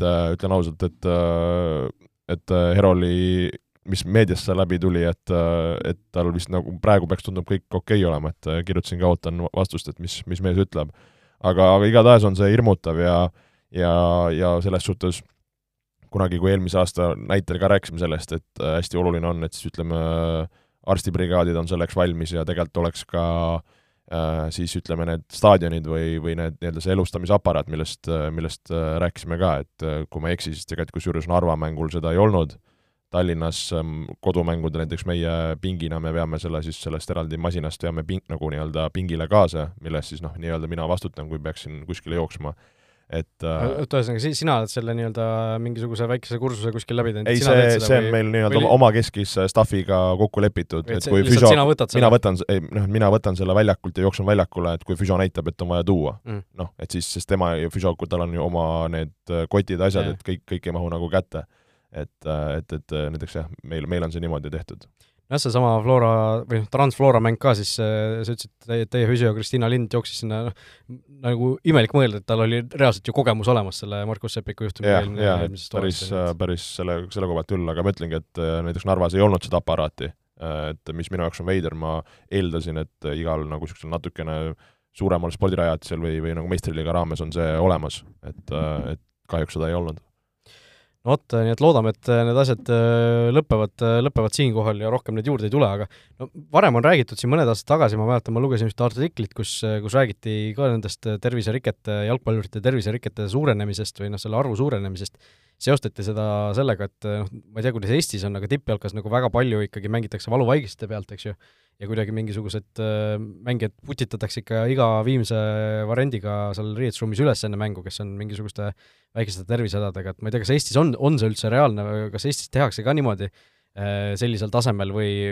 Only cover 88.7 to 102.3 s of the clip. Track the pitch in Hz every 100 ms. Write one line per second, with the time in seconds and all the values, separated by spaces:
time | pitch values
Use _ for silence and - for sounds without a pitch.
88.7 | 76 73 82 _ _ - 82 76 80 80
89.7 | 87 85 80 - _ _ _ _ - _
90.7 | _ _ _ 120 147 - 117 113 113 156
91.7 | 143 110 107 - 120 117 123 131 117 -
92.7 | 117 117 117 117 117 117 120 - 110 107
93.7 | - 117 117 131 - 110 - 135 110 107
94.7 | 104 110 127 - 110 120 131 107 135 120
95.7 | 101 104 - _ - 131 - 147 156 202
96.7 | 117 143 170 117 107 123 156 127 110 -
97.7 | 156 127 107 110 123 - 113 135 117 113
98.7 | - 120 110 143 - 110 - 104 - 110
99.7 | 107 104 127 127 101 113 107 107 107 139
100.7 | 113 101 - 113 104 123 123 107 123 123
101.7 | - - 104 104 123 -